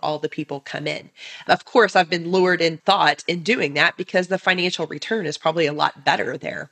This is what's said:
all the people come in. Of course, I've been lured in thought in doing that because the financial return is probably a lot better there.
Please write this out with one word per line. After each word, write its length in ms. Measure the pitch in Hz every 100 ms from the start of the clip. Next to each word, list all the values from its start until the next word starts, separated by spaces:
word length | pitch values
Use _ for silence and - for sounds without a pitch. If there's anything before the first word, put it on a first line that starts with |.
all 160 | 156 151
the 80 | 156
people 300 | - 151 139
come 260 | - -
in. 240 | 151 - - - - - -
Of 160 | 180
course, 320 | - 254 208
I've 140 | 190 165
been 200 | 175 170
lured 320 | 185 180 175
in 160 | 165 160
thought 440 | - 190 156 151
in 160 | - 175
doing 320 | 156 240 143
that 200 | 147 165
because 320 | - 185 185 180
the 100 | 190
financial 480 | - 180 180 -
return 400 | 160 147 - 226
is 120 | 160 147
probably 280 | 160 160
a 80 | 151
lot 300 | 151 151 -
better 340 | 139 185 - -
there. 320 | 147 - 151